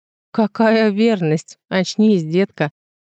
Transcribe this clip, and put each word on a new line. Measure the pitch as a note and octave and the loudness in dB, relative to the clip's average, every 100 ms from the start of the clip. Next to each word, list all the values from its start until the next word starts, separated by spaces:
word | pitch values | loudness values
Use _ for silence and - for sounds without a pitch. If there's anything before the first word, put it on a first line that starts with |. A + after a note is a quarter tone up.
| _ _ _ | _ _ _
"Какая | - G#3+ - A3+ A3+ A3 | -4 -4 0 2 2 0
верность? | G3+ A3+ G#3+ D#3+ D#3 - - _ | 2 0 0 0 -2 -4 -20 _
Очнись, | F#3+ F#3 - G#3+ G3 | -4 -4 0 2 2
детка. | D#3 E3+ G3 - D3 - _ _ | 0 -2 -2 -4 -8 -8 _ _